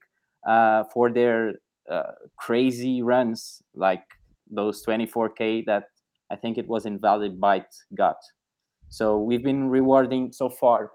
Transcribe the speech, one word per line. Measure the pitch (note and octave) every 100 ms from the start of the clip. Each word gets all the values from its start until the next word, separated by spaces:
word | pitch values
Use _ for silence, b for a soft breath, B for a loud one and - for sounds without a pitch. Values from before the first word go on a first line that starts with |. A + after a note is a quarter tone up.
| _ _ _ _ -
uh, | A2+ A2+ A2 G#2+
for | A#2+ A#2+
their, | A#2+ A#2+ A2+ A2 - _ _ -
uh, | E2+ - - - -
crazy | - A#2+ C3 A#2+ B2 B2+
runs, | A#2 B2 A#2+ A2+ - - _
like | - F#2+ F#2 - _ _ _ -
those | G#2 G#2 G2+
twenty-four | - A2 A2 A#2 A2
K | - A2+ A2+
that | G2+ G2+ G2+ _ _ _ -
I | G2+
think | A#2 A2+
it | A2+
was | A2+ G#2
Invalid | G2+ G#2 G#2 G#2 F#2
Byte | G2+ F#2+ - - - F#2+
got. | F#2 - - _ _ _ _ _ -
So | - A2 G#2+
we've | G#2+ A#2+
been | C3+ C#3 C3+
rewarding | C3 C3 C3+ B2+ C3 B2+
so | - B2+
far, | - B2 A2+ G#2